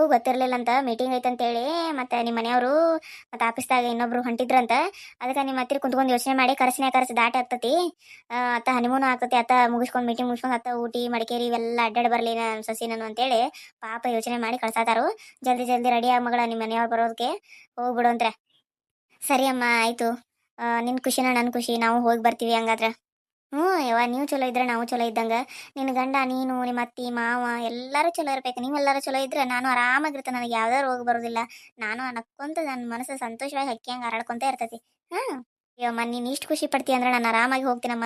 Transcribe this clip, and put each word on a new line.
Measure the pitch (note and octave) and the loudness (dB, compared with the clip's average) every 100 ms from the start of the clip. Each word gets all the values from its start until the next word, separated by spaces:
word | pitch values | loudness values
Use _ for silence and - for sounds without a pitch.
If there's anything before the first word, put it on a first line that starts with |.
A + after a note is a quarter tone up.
| D4+ | 6
ಗೊತ್ತಿರ್ಲಿಲ್ಲ | A#3+ C4 B3+ B3+ | 6 4 2 2
ಅಂತ | B3 A#3+ B3+ | 0 2 2
ಮೀಟಿಂಗ್ | C4 A3+ B3+ | 2 0 0
ಐತಂತೇಳಿ, | B3+ B3 B3 A#3+ A#3 C4 E4+ E4 | 0 0 0 0 0 -2 -2 -2
ಮತ್ತೆ | C#4+ B3 A#3+ | -4 -2 -2
ನಿಮ್ | A#3 A#3 | 0 -2
ಮನೆಯವ್ರು | A3+ B3 B3 D4+ E4 D#4+ - - - | 0 2 2 4 4 2 -4 -16 -16
ಮತ್ತೆ | A#3+ | -2
ಆಫೀಸ್ದಾಗ | A#3 B3 - B3+ | -2 -2 0 2
ಇನ್ನೊಬ್ರು | A#3+ A#3 A#3+ B3 | 2 0 0 0
ಹೊಂಟಿದ್ರಂತ, | A#3+ A#3 B3+ C4 A3 B3 F4 - - - | -2 -2 0 0 2 2 0 -4 -16 -10
ಅದಕ್ಕ | B3 C4+ | -4 -2
ನಿಮ್ | C4+ C4 | -2 -2
ಅತ್ತಿರ್ | B3 C#4 | -2 -2
ಕುಂತ್ಕೊಂಡ್ | C4 B3+ C4 | 0 2 2
ಯೋಚನೆ | A#3+ C4 | 2 2
ಮಾಡಿ | C4 B3+ | 2 4
ಕರ್ಸನೇ | C4+ B3+ B3+ C4 | 4 2 2 2
ಕರ್ಸ್ | B3+ A#3 A#3 | 2 2 2
ದಾಟಿ | A#3 B3+ | 2 2
ಆಗ್ತತಿ. | B3 B3 A3+ D#4+ F4 - - - - | -2 -2 0 2 0 -4 -16 -20 -8
ಆ, | A#3+ B3 | -4 0
ಅತ್ತ | A#3+ A#3+ | 0 2
ಹನಿಮೂನ್ | B3+ A#3+ C4 | 2 2 2
ಆಗ್ತತಿ, | C4+ B3 B3 B3 | 2 2 2 2
ಅತ್ತ | A#3 B3+ A#3+ | 4 6 6
ಮುಗಿಸ್ಕೊಂಡ್ | A#3 B3 B3 A#3+ | 4 0 0 0
ಮೀಟಿಂಗ್ | A#3 B3 | 0 -2
ಮುಗಿಸ್ಕೊಂಡ್ | A#3+ B3+ A#3+ | -2 -2 -2
ಅತ್ತ | B3 A#3+ | -2 -4
ಊಟಿ | A#3 A#3+ A#3+ | -4 -4 -2
ಮಡಿಕೇರಿ | A#3+ A3+ A#3+ A#3+ | -2 -2 -2 0
ಇವೆಲ್ಲ | A#3 A#3 A#3+ | 0 0 0
ಅಡ್ಡಾಡ್ | A3+ A#3 A#3+ | 0 2 2
ಬರ್ಲಿ | A#3 A#3 | 2 0
ನನ್ | A3+ A3+ A3 | -2 -2 -4
ಸೊಸಿ | A3 A3 A#3 | -6 -6 -6
ನಾನು | A3+ A3 | -6 -6
ಅಂತೇಳಿ | A3 C4 A3+ B3 - - _ | -2 0 2 0 -2 -18 _
ಪಾಪ | A3 A#3 B3 | -10 -6 -2
ಯೋಚನೆ | A3+ A#3 A#3+ | -2 -2 -4
ಮಾಡಿ | A3+ B3 | -2 -2
ಕಳ್ಸಾತಾರು. | A3 A#3 A#3 A3+ D#4 A4+ - - | -2 0 2 2 0 -2 -10 -6
ಜಲ್ದಿ | B3+ B3 B3 | -2 0 0
ಜಲ್ದಿ | B3 B3 | 0 2
ರೆಡಿ | A#3+ A#3+ | 2 4
ಆಗ್ | B3 | 2
ಮಗಳ, | A#3+ A#3+ A#3 | 2 0 0
ನಿಮ್ | A3+ | -2
ಮನೆಯವ್ರ್ | A3 A3+ A#3 | -2 0 0
ಬರೋದಕ್ಕೆ | A3+ A#3 A3+ B3 G4+ - - - | 2 0 0 -4 -4 -10 -20 -16
ಹೋಗ್ಬಿಡು | - B3 A#3+ A#3+ | -6 -2 2 2
ಅಂತ್ರೆ. | A#3 A3+ - _ _ _ _ _ _ _ _ | 2 0 -2 _ _ _ _ _ _ _ _
ಸರಿ | - C#4 C4+ | 0 2 2
ಅಮ್ಮ, | B3+ A#3+ A#3 | 2 2 4
ಆಯ್ತು. | A3+ A#3+ A#3 A#3+ - _ _ - | 2 0 -2 -2 -8 _ _ -8
ಆ, | A#3 A#3 | -2 0
ನಿನ್ | A#3+ B3+ | 0 -2
ಖುಷಿನ | C4 B3 B3+ | 0 0 2
ನನ್ | B3 A#3+ | 2 0
ಖುಷಿ, | A#3+ A#3 A#3 | -2 -2 0
ನಾವು | A3+ A#3 | 2 4
ಹೋಗ್ | A#3 A#3 | 4 4
ಬರ್ತೀವಿ | A#3 A3+ A#3 | 2 0 0
ಹಂಗಾದ್ರ. | A3+ A3+ A3+ A3+ A3+ _ _ _ _ _ | 2 2 0 0 -4 _ _ _ _ _
ಹ್ಞೂ | C#4 F4+ F#4 | 0 2 2
ಯವ್ವ, | B3+ A#3 A#3+ | 2 2 2
ನೀವ್ | B3 C#4+ | 0 -2
ಚಲೋ | C#4 B3+ | 0 0
ಇದ್ರೆ | B3 | 0
ನಾವು | B3+ A#3 | 0 0
ಚಲೋ | A#3+ B3 | -2 0
ಇದ್ದಂಗ. | A#3 A3 A3+ A#3 B3+ - - | 0 0 0 0 -2 -10 -14
ನಿನ್ | C#4 C4+ | -6 -2
ಗಂಡ, | B3+ C4 C#4 | 0 0 0
ನೀನು, | C4 C4 C4 B3+ | 0 0 -2 -2
ನಿಮ್ | B3 B3 | -2 -2
ಅತ್ತಿ, | A#3+ - B3 | -4 -6 -6
ಮಾವ | A#3+ A#3 B3 A#3+ A#3+ | -2 -2 0 -2 -4
ಎಲ್ಲಾರು | A#3 A#3+ B3+ C#4+ E4+ | -4 -6 -2 0 0
ಚಲೋ | E4+ D4 | 0 -2
ಇರ್ಬೇಕು. | C4+ B3+ B3 | -2 -4 -6
ನೀವೆಲ್ಲಾರು | B3+ D4 C#4 C#4 | -4 0 0 0
ಚಲೋ | C#4 C4+ | -2 -2
ಇದ್ರೆ | C4 D4+ | -2 -2
ನಾನು | B3+ B3 C4 | -2 0 0
ಆರಾಮಾಗಿರ್ತೇನೆ, | B3 A#3+ C4+ D#4 C#4 C4 B3 | 2 2 2 0 -4 -6 -6
ನನಗ್ | A#3+ | -2
ಯಾವ್ದಾರು | A3+ A3+ B3+ C4+ | 0 2 2 0
ರೋಗ | B3+ B3 | -2 -2
ಬರೋದಿಲ್ಲ. | A#3+ A#3 A#3 A#3+ - - - | -2 -2 -4 -6 -10 -20 -10
ನಾನು | G#3+ A#3 | -6 -6
ಅನ್ನಕ್ಕೊಂತ | C4 A#3 - - C#4+ D#4+ | -6 -8 -12 -12 -8 -6
ನನ್ | D4+ B3+ A#3+ | -4 -6 -6
ಮನಸ್ಸು | A#3 C4 C4+ | -8 -8 -8
ಸಂತೋಷವಾಗಿ | A#3+ A3+ C#4 C#4+ C4+ | -8 -8 -6 -4 -4
ಹಕ್ಕಿ | A3+ - | -4 -8
ಹಂಗ್ | B3 A#3+ | -8 -6
ಹರಡ್ಕೊಂತ | A3+ A#3 A#3 | -6 -6 -2
ಇರ್ತೈತಿ. | C4+ B3+ A3+ A#3 - _ _ | -2 -2 -6 -10 -20 _ _
ಹಾ | F#4 B4+ C4+ A#3+ _ _ - | -4 -4 -6 -10 _ _ -6
ಯವ್ವಮ್ಮ, | A#3+ A#3 | -4 -2
ನೀನ್ | A#3 A#3+ A#3+ | -2 -4 -4
ಇಷ್ಟ್ | C#4+ - | -6 -4
ಖುಷಿ | D4+ D4 | -2 0
ಪಡ್ತೀಯ | C#4 C4+ B3+ | 0 0 2
ಅಂದ್ರೆ | B3 | 2
ನಾನು | A#3+ A#3 | 2 2
ಆರಾಮಾಗಿ | A3+ B3 C4 | 2 2 2
ಹೋಗ್ತೀನಮ್ಮ. | C4+ B3 A#3+ A#3 | 0 -2 -2 -2